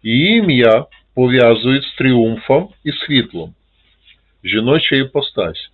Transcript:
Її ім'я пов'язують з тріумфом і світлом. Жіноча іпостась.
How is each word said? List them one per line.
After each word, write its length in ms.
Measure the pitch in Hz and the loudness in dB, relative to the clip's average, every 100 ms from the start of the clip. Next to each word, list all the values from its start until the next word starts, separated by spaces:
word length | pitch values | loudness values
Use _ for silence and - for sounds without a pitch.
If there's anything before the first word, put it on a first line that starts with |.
Її 360 | 110 120 175 233 | 0 0 2 2
ім'я 480 | 190 127 117 110 147 _ _ | 2 2 4 2 0 _ _
пов'язують 720 | - 127 127 117 113 120 135 | -2 0 4 4 2 0 -2
з 100 | - | -4
тріумфом 760 | - 131 123 113 113 - 139 196 _ | -4 0 2 0 -4 -2 -2 -2 _
і 80 | 147 | -12
світлом. 640 | - - 135 110 87 82 _ _ _ _ _ _ _ _ _ | -10 -4 -4 -4 -10 -14 _ _ _ _ _ _ _ _ _
Жіноча 520 | 95 107 117 151 143 135 | -6 -2 0 0 0 -2
іпостась. 760 | 135 147 - - 85 80 - | -2 -6 -6 -6 -6 -8 -18